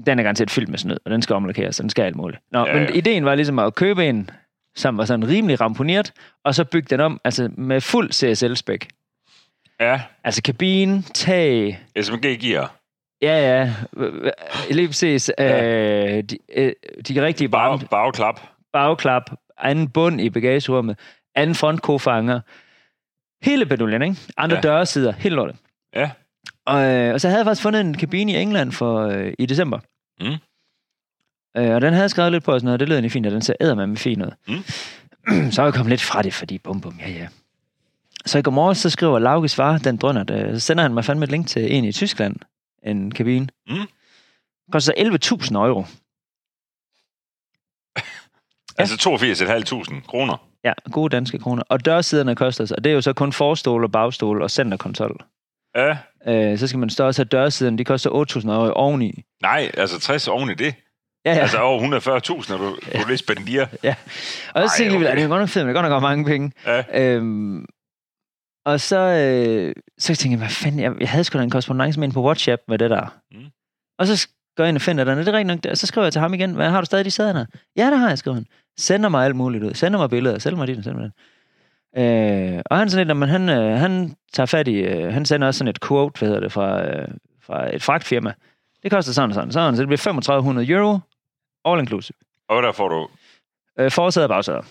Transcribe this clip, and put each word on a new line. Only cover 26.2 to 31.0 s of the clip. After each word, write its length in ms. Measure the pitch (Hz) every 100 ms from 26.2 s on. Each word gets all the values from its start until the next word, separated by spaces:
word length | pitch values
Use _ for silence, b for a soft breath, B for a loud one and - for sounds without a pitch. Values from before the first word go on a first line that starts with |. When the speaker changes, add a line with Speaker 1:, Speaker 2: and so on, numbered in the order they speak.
| _ _ - - -
Speaker 1:
Og, 180 | 139 135
øh, 280 | 127 120
og 80 | 123
så 60 | 180
havde 120 | 202
jeg 60 | 220
faktisk 160 | 214
fundet 180 | 214 220
en 120 | 190 147
kabine 340 | 151 180 208
i 40 | 180
England 360 | 196 202 131
for, 280 | 120 120 113
øh, 320 | 107 98 98 -
i 60 | 123
december. 340 | 139 165 107 - _ _ _
Speaker 2:
Mm. 140 | 98 151 - _ _ _ _ _